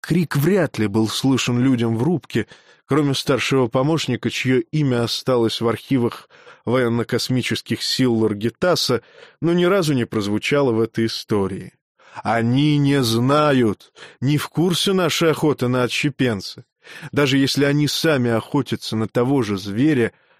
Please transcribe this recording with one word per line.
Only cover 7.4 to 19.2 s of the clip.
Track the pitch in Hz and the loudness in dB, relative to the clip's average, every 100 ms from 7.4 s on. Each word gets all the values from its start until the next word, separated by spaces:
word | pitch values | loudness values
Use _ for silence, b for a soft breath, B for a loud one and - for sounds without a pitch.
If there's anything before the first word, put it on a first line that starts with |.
| - 110 - 117 | -2 -6 -4 -6
сил | - - 127 | -4 0 2
Ларгитаса, | 113 110 101 113 - 180 156 - 123 B B B B | 2 0 0 -4 -2 0 0 0 -2 B B B B
но | 160 | 0
ни | 175 | 2
разу | 175 196 156 | 2 2 2
не | 135 | 0
прозвучало | 113 110 101 104 - 143 139 | 0 -2 -2 -2 0 0 2
в | 110 | 2
этой | 113 - 113 | 0 0 -4
истории. | - - 107 95 92 92 _ _ _ B B | -4 -2 -2 -2 -6 -14 _ _ _ B B
«Они | - 117 117 127 151 147 | -2 0 2 2 2 2
не | 139 143 | 2 2
знают, | 120 113 123 147 151 135 113 95 - - B B | 0 0 2 2 4 4 2 0 -10 -20 B B
не | 127 147 | -2 0
в | - | -2
курсе | - 175 175 - | -2 0 0 0
нашей | 190 170 - 165 | 2 0 2 0
охоты | 143 160 123 123 | 2 0 0 0
на | 127 | 0
отщепенца. | 123 - 147 - 127 104 - - - _ B B 151 | 0 0 -4 -2 -2 -2 -6 -16 -20 _ B B -6
Даже | - 135 135 | -2 2 2
если | 135 - | 2 2
они | 143 147 147 | 0 2 0
сами | - 160 143 120 | 0 0 2 2
охотятся | 113 - 143 131 110 - 110 | 0 -2 -4 -4 -6 -6 -6
на | 110 | -2
того | 127 | 0